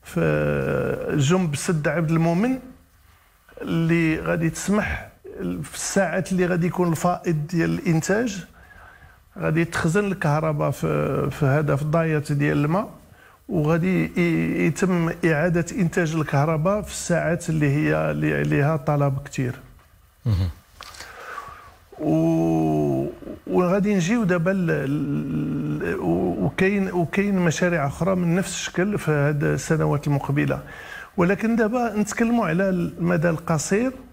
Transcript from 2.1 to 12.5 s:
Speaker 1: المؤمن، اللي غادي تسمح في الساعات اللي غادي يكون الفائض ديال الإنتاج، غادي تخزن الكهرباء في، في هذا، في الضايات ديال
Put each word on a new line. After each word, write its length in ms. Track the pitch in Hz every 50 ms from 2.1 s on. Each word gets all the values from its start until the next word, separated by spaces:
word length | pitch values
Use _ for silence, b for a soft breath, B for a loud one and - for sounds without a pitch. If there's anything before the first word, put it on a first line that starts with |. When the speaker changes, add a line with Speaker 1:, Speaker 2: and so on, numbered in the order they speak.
Speaker 1:
المؤمن، 480 | 165 160 165 165 170 175 214 254 262 262 - - - - - _ b b b b b b b b b b b b - -
اللي 580 | - - 180 165 165 165 170 170 165 160 156 -
غادي 300 | - 165 170 170 165 165
تسمح 600 | 160 - - - 196 214 196 85 78 - - - - _ _ - - -
في 360 | 92 87 - 180 151 - -
الساعات 560 | - - - - 196 196 165 160 190 - -
اللي 140 | 190 180 185
غادي 220 | 175 180 180 165 180
يكون 240 | 165 - 180 175
الفائض 560 | 165 - - 180 180 180 - 185 170 151 147 156
ديال 220 | 185 170 165 165
الإنتاج، 760 | 165 170 - - 165 160 - - 185 214 247 247 190 185 165 - B B B B B B B B B B B B B B B B _ -
غادي 260 | 170 160 160 160 170
تخزن 400 | 160 - - - 170 156 208 208
الكهرباء 680 | 202 190 180 - 156 143 151 156 160 151 147 156 151
في، 580 | 139 - - 160 151 147 151 151 139 143 147 139
في 140 | 135 - 147
هذا، 300 | 135 131 147 156 143 147
في 60 | 135
الضايات 500 | 147 151 151 165 165 160 156 151 143 -
ديال 260 | 151 143 143 147